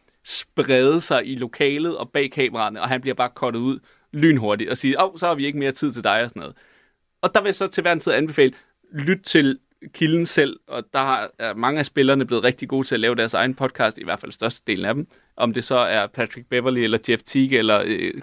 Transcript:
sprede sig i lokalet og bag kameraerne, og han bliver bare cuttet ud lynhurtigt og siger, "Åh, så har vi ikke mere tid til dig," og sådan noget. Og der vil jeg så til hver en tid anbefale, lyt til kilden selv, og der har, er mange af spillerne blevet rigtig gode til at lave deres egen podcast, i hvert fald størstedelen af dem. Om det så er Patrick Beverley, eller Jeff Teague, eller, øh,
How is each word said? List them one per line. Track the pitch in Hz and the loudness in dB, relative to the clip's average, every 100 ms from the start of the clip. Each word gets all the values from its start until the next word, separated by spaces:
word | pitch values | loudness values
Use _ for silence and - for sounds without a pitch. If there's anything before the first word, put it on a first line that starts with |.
| _ _ | _ _
sprede | - - - - 135 127 131 165 | -10 -10 -4 -2 4 6 6 4
sig | - 135 120 | 2 0 0
i | 127 | -6
lokalet | 120 - 143 143 170 156 | -8 0 0 0 -4 -4
og | 120 | -4
bag | 143 135 | -2 -2
kameraerne, | 151 123 113 107 107 | 0 -2 0 -4 -2
og | 113 | -4
han | 127 | -2
bliver | 131 | -2
bare | 147 123 | -2 -2
cuttet | - 127 117 | -2 -4 -2
ud | 127 - - _ _ | -2 -4 -10 _ _
lynhurtigt | 147 165 139 107 104 110 | 2 2 4 2 0 -2
og | 127 | -2
siger, | 135 135 | 0 2
"Åh, | 190 170 | 0 0
så | 175 | -2
har | |
vi | 151 143 | 0 -2
ikke | 143 | -2
mere | 139 | -4
tid | 131 147 | -2 -6
til | 123 | -2
dig," | 107 107 | 0 2
og | 117 | 0
sådan | 98 | -6
noget. | 71 - _ _ _ _ _ _ | -14 -16 _ _ _ _ _ _
Og | 185 | 0
der | 214 | 2
vil | 196 | 0
jeg | |
så | 185 190 | -2 -4
til | - | 0
hver | 175 | 0
en | 165 | 0
tid | 190 | 2
anbefale, | 117 156 151 131 - _ _ _ | 0 0 4 4 2 _ _ _
lyt | 151 143 190 | -4 -2 -2
til | - 165 139 131 _ _ 151 | 2 4 4 0 _ _ -20
kilden | - 156 165 170 | -2 0 0 0
selv, | - 139 - - | 0 0 -2 -10
og | 120 - | -12 -4
der | 139 | -2
har, | 135 123 104 - | 0 -2 -4 -6
er | 113 | -6
mange | 104 123 151 | -2 -2 0
af | 143 | -2
spillerne | 147 135 139 127 | 2 4 4 2
blevet | 117 | 2
rigtig | 123 127 131 | 0 -2 -4
gode | 135 131 | -4 -2
til | |
at | 120 | 0
lave | 113 | 0
deres | 117 113 | 0 0
egen | 90 127 | 0 0
podcast, | 131 131 - 110 - | -2 -4 0 -2 -2
i | |
hvert | 82 101 | -8 -8
fald | - | -8
størstedelen | - 113 - - 92 95 | -6 -6 -4 -4 -2 -2
af | |
dem. | 135 160 _ _ - | -4 -6 _ _ -4
Om | 120 | -2
det | 113 | -2
så | - 127 | 0 2
er | 104 107 104 | 2 0 -2
Patrick | - 113 123 - | -4 -6 -6 -4
Beverley, | 123 127 123 | -2 0 0
eller | 113 110 - | 0 0 0
Jeff | 113 | -2
Teague, | - 139 135 127 | 0 0 2 2
eller, | 110 104 | 4 2
øh, | 98 95 87 - | 2 -2 -4 -6